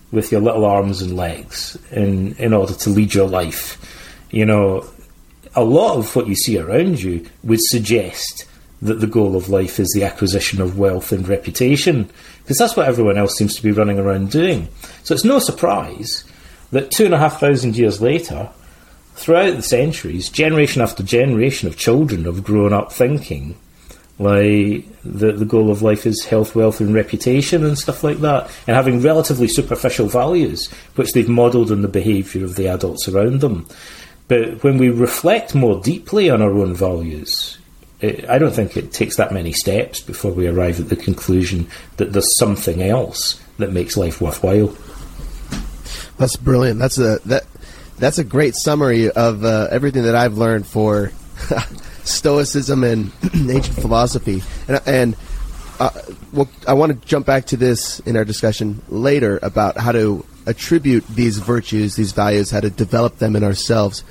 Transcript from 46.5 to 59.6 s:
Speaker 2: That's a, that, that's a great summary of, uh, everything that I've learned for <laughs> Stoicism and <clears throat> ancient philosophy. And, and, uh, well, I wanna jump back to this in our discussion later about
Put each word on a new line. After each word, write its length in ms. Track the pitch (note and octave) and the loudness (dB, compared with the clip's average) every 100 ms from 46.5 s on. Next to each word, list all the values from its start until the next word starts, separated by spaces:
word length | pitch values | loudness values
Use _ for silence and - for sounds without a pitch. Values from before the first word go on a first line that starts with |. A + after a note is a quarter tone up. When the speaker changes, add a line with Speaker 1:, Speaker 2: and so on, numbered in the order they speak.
| B2+ B2+ A2 | 2 2 0
Speaker 2:
That's 200 | C3 - | -2 0
a, 220 | A#2+ G#2+ G2 | 0 0 0
that, 180 | C3 - - - - - - | -2 -2 -16 -20 -20 -20 -2
that's 200 | B2+ E3 | -2 0
a 60 | |
great 300 | B2+ B2+ D3 - | -2 0 0 0
summary 540 | - D3+ C#3 A#2 A2 | -2 2 2 2 2
of, 340 | - A#2 G#2 | 2 0 2
uh, 240 | A2+ A2 G#2+ | 0 0 0
everything 340 | B2+ C#3 C3 | 0 0 0
that 120 | A#2 A#2 | 2 2
I've 220 | B2 G#2+ | 2 2
learned 280 | A2+ A2 G2+ | 0 0 -2
for 460 | A2 G#2+ G#2 G2+ - - - - | 0 2 2 -2 -8 -16 -12 -6
<laughs> 420 | F#3 - - - - | -4 -4 -10 -16 -12
Stoicism 800 | - - D3+ C#3+ C#3+ C#3+ C3 C#3 | -8 -2 0 2 0 -2 -2 0
and 260 | A#2+ A2+ G2 - | 2 0 -4 -6
<clears throat> 120 | F#3 | -2
ancient 420 | E3+ C3 C3 B2+ - | 0 0 0 0 -2
philosophy. 640 | - A2+ B2 B2 - F#2+ - - - | 0 2 2 0 -2 -4 -6 -10 -2
And, 120 | C3+ - | -2 0
and, 300 | C3+ A#2+ G#2+ - - - - - - | 2 2 -2 -8 -8 -8 -10 -16 -4
uh, 100 | C3 - - - - | -4 -4 -14 -18 -8
well, 160 | C#3 C3+ - - | -2 -2 -4 0
I 80 | |
wanna 200 | C#3 D#3 | 2 4
jump 320 | B2+ - D3 C3+ | 0 -2 0 2
back 200 | C3+ - | 0 0
to 100 | A#2+ | 0
this 440 | B2 A#2 - - | 2 0 -4 -8
in 160 | - A2+ | -2 -2
our 80 | |
discussion 580 | G#2+ G#2+ A2+ G#2 G#2+ G2+ - | -2 0 -2 0 -4 -6 -8
later 500 | G2 C3 C#3+ A2+ G2 | -2 2 2 2 0
about 340 | G2 G#2+ | -2 0